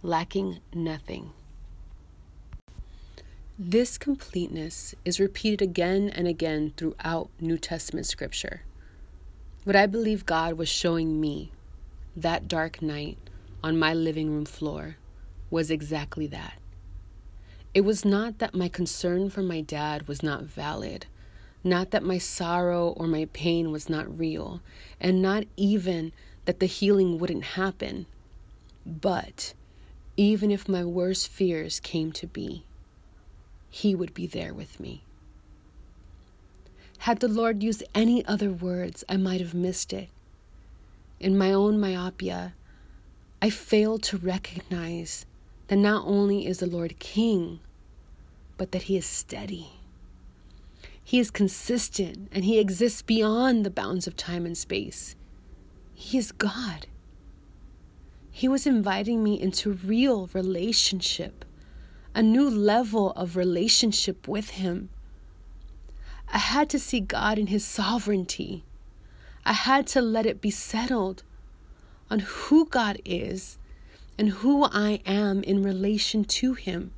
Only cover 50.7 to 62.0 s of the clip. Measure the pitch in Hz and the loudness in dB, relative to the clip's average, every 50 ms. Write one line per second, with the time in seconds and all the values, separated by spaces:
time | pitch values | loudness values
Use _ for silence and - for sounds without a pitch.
50.7 | - - - - - - - - - 247 233 - - - 202 185 - - - - | -20 -20 -20 -20 -20 -20 -6 2 4 4 4 4 2 2 2 2 2 0 -2 0
51.7 | 247 240 - - - - 190 165 - - 196 - - 196 185 202 226 220 208 190 | 0 0 0 -2 -2 -2 -4 -4 -4 -10 -12 -8 -2 0 4 6 6 6 6 4
52.7 | 185 175 233 240 226 - - - 226 226 214 214 214 233 254 262 247 226 202 196 | 4 2 2 2 2 0 0 2 2 4 4 4 4 4 4 4 4 4 2 0
53.7 | 180 - - 101 170 180 180 175 170 - - 170 175 175 170 170 170 - - - | -2 -4 -4 -2 -2 -4 -4 -6 -8 -8 -8 -6 -4 -4 -4 -4 -6 -6 -6 -4
54.7 | 170 - - - - - - - - - - - - - - - - - - - | -4 -4 -4 -6 -8 -12 -12 -12 -14 -16 -20 -20 -20 -20 -20 -20 -20 -20 -20 -20
55.7 | - - - - - - - - 240 262 214 - - - - 202 - 240 254 208 | -20 -20 -20 -20 -20 -18 -8 -2 0 0 0 0 -2 -2 -2 -2 -2 -2 -6 -6
56.7 | 165 151 - - - - - - - - - - - - - - - - - - | -8 -8 -12 -16 -18 -20 -20 -20 -20 -20 -20 -20 -20 -20 -20 -20 -20 -20 -20 -20
57.7 | - - - - - - - - - - - - - - - 262 269 269 - 294 | -20 -20 -20 -20 -20 -20 -20 -20 -20 -20 -20 -18 -8 -2 2 2 2 4 4 4
58.7 | 262 220 196 202 190 196 208 214 233 226 214 208 208 - - 190 180 - - 214 | 4 4 4 2 0 0 0 0 2 2 4 4 2 2 2 0 0 0 0 -2
59.7 | 202 180 180 190 220 233 254 277 240 208 185 175 - 190 185 190 185 170 180 226 | -2 -2 0 0 4 4 6 4 4 2 0 -4 -4 -2 0 0 0 0 0 2
60.7 | 226 - - - 196 185 - - - - 160 - - - - - - - - - | 4 4 4 2 2 0 -2 -2 -4 -4 -6 -8 -10 -14 -18 -18 -18 -20 -20 -20
61.7 | - - - - - - | -18 -18 -18 -18 -20 -20